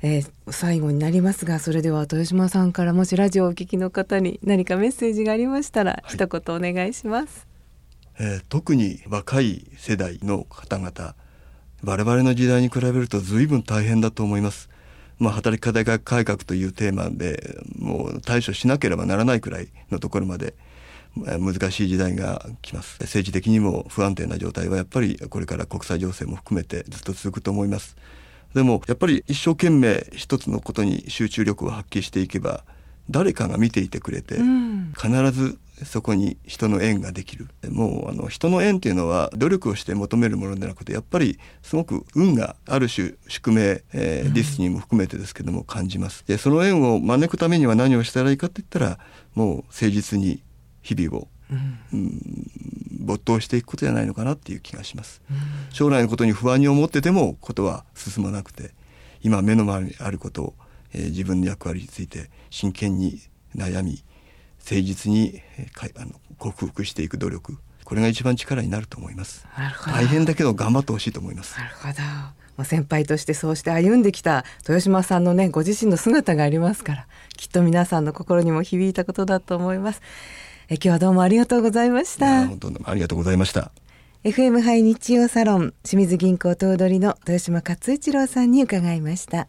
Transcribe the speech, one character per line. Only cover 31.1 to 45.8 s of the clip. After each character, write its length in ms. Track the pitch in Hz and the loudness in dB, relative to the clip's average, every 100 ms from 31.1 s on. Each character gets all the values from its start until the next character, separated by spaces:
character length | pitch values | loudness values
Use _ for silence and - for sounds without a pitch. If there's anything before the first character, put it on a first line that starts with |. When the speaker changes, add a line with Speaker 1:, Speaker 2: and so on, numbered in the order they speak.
| - 110 | -4 -4
Speaker 2:
中 140 | - | 0
力 240 | 104 101 95 | 0 0 -4
を 40 | |
発 280 | 107 - 101 | -8 -6 -6
揮 40 | |
し 80 | 98 | -4
て 100 | - | -4
い 80 | 92 | -2
け 100 | 95 | -4
ば、 240 | - - - - - - - | -4 -8 -12 -20 -20 -20 -4
誰 220 | 135 185 | 0 0
か 160 | - 104 | 0 -2
が 100 | 104 | 2
見 140 | 117 | 2
て 80 | 117 | 2
い 80 | 95 | -4
て 100 | - | -6
く 140 | - | -8
れ 100 | - | -8
て、 140 | - - | -6 0
Speaker 1:
う 80 | |
ん。 480 | 247 254 240 208 175 147 | 2 2 0 -4 -6 -6
Speaker 2:
必 140 | 110 127 135 | 0 2 2
ず 260 | 127 131 - - - | 2 -2 -4 -18 -18
そ 180 | 139 117 | -8 -6
こ 120 | 113 | 0
に 220 | 101 98 - - | 0 0 -4 -14
人 220 | - 110 | -4 0
の 120 | 101 | 2
縁 200 | 107 101 | 2 0
が 100 | 92 | -4
で 140 | 92 | -10
き 120 | 92 - | -12 -14
る。 120 | - - - | -18 -14 -8
も 360 | - 113 - - | -2 -2 -2 -6
う、 40 | |
あ 20 | |
の、 160 | - - | -8 -8
人 220 | - 170 | -4 0
の 120 | 180 | 2
縁 140 | 196 190 | 2 2
っ 20 | |
て 100 | 127 | 2
い 40 | |
う 20 | |
の 140 | 90 85 | 0 2
は 240 | 87 76 107 | 0 0 0
努 120 | 143 | 0
力 220 | 190 120 | 0 -2
を 40 | |
し 80 | 101 | -4
て 140 | - 101 | -4 -4
求 200 | 101 113 | 0 2
め 120 | 117 | 2
る 80 | 101 | 0
も 100 | 95 | -4
の 80 | |
で 140 | 98 92 | -6 -8
な 60 | |
く 100 | 92 | -10
て、 80 | - | -8
や 80 | 101 | -8
っ 20 | |
ぱ 160 | - 180 | -4 0
り 220 | 151 - - - | 0 0 -12 -20
す 100 | - | -6
ご 80 | 156 | -4
く 240 | 165 90 - | -2 -6 -2
運 220 | 147 185 131 | 2 4 4
が 180 | 104 - | 0 -6
あ 140 | - 139 | -4 0
る 100 | 123 | 0
種 260 | - 92 - - | -2 -4 -6 -16
宿 240 | - - | -6 2
命、 320 | 110 101 95 - | 4 4 0 -4
え 300 | - 85 76 | -4 -2 0
ー、 40 | - | 0
Speaker 1:
う 20 | |
ん。 40 | |
Speaker 2:
リ 100 | 110 | 0
ス 100 | 110 | 0
ク 80 | - | 0
に 80 | 90 | -2
も 80 | 92 | -2
含 240 | - 113 | 0 0
め 60 | 92 | 0
て 100 | - | -4
で 80 | 98 | -12
す 80 | |
け 80 | - | -10
ど 80 | 104 | -6
も 140 | 90 | -6
感 240 | - 104 | -6 -6